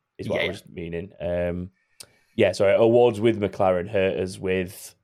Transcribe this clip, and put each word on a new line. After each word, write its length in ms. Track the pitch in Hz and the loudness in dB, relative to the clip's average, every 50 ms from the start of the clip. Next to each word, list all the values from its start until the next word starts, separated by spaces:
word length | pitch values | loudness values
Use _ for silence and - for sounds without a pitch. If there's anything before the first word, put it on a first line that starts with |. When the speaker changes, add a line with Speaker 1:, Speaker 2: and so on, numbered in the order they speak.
| _ _ _ _ | _ _ _ _
Speaker 1:
is 100 | - 113 | -8 -2
what 80 | 92 | 0
Speaker 2:
Yeah, 60 | - | 2
Speaker 1:
I 40 | - | 2
Speaker 2:
yeah. 60 | - | 0
Speaker 1:
was 120 | - - - - | -2 -6 -14 -16
meaning. 420 | - 90 85 85 82 85 85 - - - | -12 -12 -10 -8 -8 -8 -8 -10 -12 -8
Um, 500 | - 87 87 90 90 87 87 90 90 92 - _ _ _ _ _ - _ _ _ _ _ _ | -6 -4 -2 0 0 -2 -2 -4 -6 -10 -12 _ _ _ _ _ -20 _ _ _ _ _ _
yeah, 160 | - 107 95 | 2 2 2
sorry. 240 | 92 - 104 98 98 | 4 2 2 2 4
Awards 440 | 95 117 113 117 120 120 123 117 101 | 4 4 4 6 6 4 4 2 2
with 180 | 107 120 113 101 | 0 0 0 0
McLaren, 500 | 101 95 - - 101 95 92 90 87 107 | -2 -4 -2 0 0 0 2 0 -2 -4
Herta's 480 | 110 98 95 95 - - 92 92 98 107 | -2 0 0 0 -2 -2 -6 -6 -8 -8
with 560 | 101 92 92 95 92 92 95 - - - - _ | -6 -4 -2 -2 -4 -6 -10 -16 -20 -20 -20 _